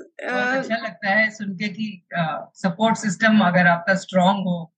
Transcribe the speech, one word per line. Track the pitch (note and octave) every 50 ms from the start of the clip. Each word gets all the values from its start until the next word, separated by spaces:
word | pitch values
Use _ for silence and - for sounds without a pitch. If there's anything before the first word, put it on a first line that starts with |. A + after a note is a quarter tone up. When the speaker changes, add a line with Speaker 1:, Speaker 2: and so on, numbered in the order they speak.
| - - _ - - -
Speaker 1:
बहुत | B3+ B3 B3 B3 C4
Speaker 2:
अ, |
Speaker 1:
अच्छा | C4+ A#3+ - A3
लगता | A#3 A3+ G#3+ F3 - - G3
है | G3+ G#3+ A3 G#3+
सुन | - - G#3 G3 F#3+
के | E3+ G#3+
कि, | G#3 F3+ A3 A3 G#3 F#3 F3 _ - E3+
अ, | E3+ D#3+ D3+ D3 - - - _
सपोर्ट | - - F#3+ - G#3+ A3 A3+ A3
सिस्टम | - G#3+ G3+ E3+ - A3+ A3 G#3+ G#3+
अगर | F#3 F3+ F3 F3+ F3
आपका | F3 E3+ E3+ - G3 F#3+
स्ट्रॉन्ग | F#3+ - - F#3 F#3 F3+ F#3+ G3+ G3
हो | F#3 F3+ F3 E3+ E3 - _